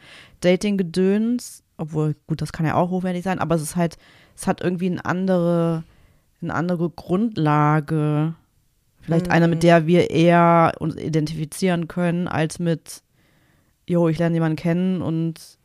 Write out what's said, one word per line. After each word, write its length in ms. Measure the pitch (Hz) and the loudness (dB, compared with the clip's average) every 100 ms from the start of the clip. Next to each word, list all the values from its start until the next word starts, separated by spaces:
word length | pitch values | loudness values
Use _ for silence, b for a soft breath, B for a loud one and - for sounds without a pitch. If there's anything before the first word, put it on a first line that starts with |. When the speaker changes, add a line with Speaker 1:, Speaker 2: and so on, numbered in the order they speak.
| b b b _ | b b b _
Speaker 1:
Dating-Gedöns, 1200 | 180 180 208 196 175 165 190 202 226 247 - - _ - | 0 2 0 -2 -2 0 2 2 0 -4 -6 -18 _ -12
obwohl, 400 | 156 156 151 147 - | -6 -2 -2 -4 -6
gut, 140 | 156 | -6
das 120 | 151 | -6
kann 120 | - 156 | -4 -2
ja 80 | |
auch 140 | - 180 | 0 0
hochwertig 320 | 185 185 180 | -2 -4 -4
sein, 160 | 185 185 | -4 -4
aber 160 | 151 165 | 0 -2
es 60 | |
ist 140 | 151 175 | -2 -2
halt, 220 | 170 - b b b | -2 -4 b b b
es 120 | - - | -6 -4
hat 160 | - | -2
irgendwie 240 | 175 185 185 | -2 -4 -4
eine 140 | 170 | -4
andere, 800 | - 175 190 185 170 170 165 165 165 _ _ _ _ _ | -4 -4 0 2 2 2 0 -2 -8 _ _ _ _ _
eine 120 | 165 | -6
andere 340 | 90 175 175 170 | -4 -2 -2 -4
Grundlage. 1400 | - - 185 233 214 151 151 147 156 147 160 151 151 156 165 _ _ _ _ _ _ | -6 -4 -2 -2 0 2 4 4 2 0 -2 0 0 -2 -6 _ _ _ _ _ _
Vielleicht 240 | - 165 180 | -4 -2 2
Speaker 2:
Mhm. 60 | |
Speaker 1:
eine, 160 | 165 170 | 2 4
mit 140 | 165 | 4
der 240 | 170 170 156 | 6 6 6
wir 240 | 175 - | 2 2
eher 640 | - 170 175 170 170 165 - | 2 4 6 6 6 4 0
uns 180 | 160 - | -6 -6
identifizieren 920 | - 160 156 156 151 - 185 170 165 | -4 -2 -2 -6 -10 -4 -2 -2 -4
können, 400 | - 175 175 180 | -2 -2 -2 -2
als 300 | - 160 - | -2 -2 -2
mit, 440 | 170 160 - - _ _ _ _ _ _ _ _ - | -2 -2 -6 -20 _ _ _ _ _ _ _ _ -4
"Jo, 220 | 170 170 | 0 2
ich 100 | 160 | 2
lerne 160 | 170 | 0
jemanden 220 | 165 160 156 | 0 0 0
kennen" 440 | 170 170 185 185 | -2 0 0 -2
und 380 | 123 160 165 160 - _ | -2 -2 -4 -6 -16 _